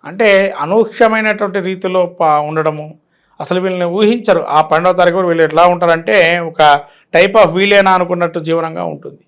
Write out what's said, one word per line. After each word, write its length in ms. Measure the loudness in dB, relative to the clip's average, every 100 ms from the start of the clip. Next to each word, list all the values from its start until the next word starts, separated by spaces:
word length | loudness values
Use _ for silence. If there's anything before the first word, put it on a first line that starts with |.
అంటే 520 | -16 -2 2 2 2 -6
అనూహ్యమైనటువంటి 1000 | -2 -2 -2 0 0 2 -2 -4 -4 -6
రీతిలో 460 | -6 -6 -4 -2 -2
ప-, 180 | -2
ఉండడము, 720 | 0 0 -2 -4 -4 -6 -14 -20 _ _ _ _
అసలు 220 | -6 -4
వీళ్ళని 240 | -4 -4 -4
ఊహించరు. 560 | 0 0 0 0 0
ఆ 200 | 2 0
పన్నెండవ 360 | 2 0 0 2
తారీఖు 200 | 2 2
వీళ్ళు 260 | -2 0
ఎట్లా 220 | 0 4 2
ఉంటారంటే 760 | 2 0 0 0 2 2 0
ఒక 420 | -6 2 4 4 -2 _ _ 0
type 220 | 2 4
of 60 | 4
వీళ్ళేనా 420 | 2 2 2 4
అనుకున్నట్టు 480 | 0 0 -2 -4 -4
జీవనంగా 440 | -4 -4 -4 -8
ఉంటుంది. 340 | -8 -10 -16 -20